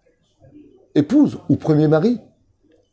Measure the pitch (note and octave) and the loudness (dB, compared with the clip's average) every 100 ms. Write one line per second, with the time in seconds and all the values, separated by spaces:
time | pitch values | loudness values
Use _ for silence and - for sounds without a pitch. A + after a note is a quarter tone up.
0 | _ _ _ _ - - - _ _ - | _ _ _ _ -20 -20 -20 _ _ -4
1 | C#3+ C#4+ A#3+ G#2+ - C#3+ - D3+ D#3 D#3 | 0 2 0 -2 -4 -4 0 0 2 2
2 | F#3+ B3 - _ _ _ _ _ _ | 0 -4 -8 _ _ _ _ _ _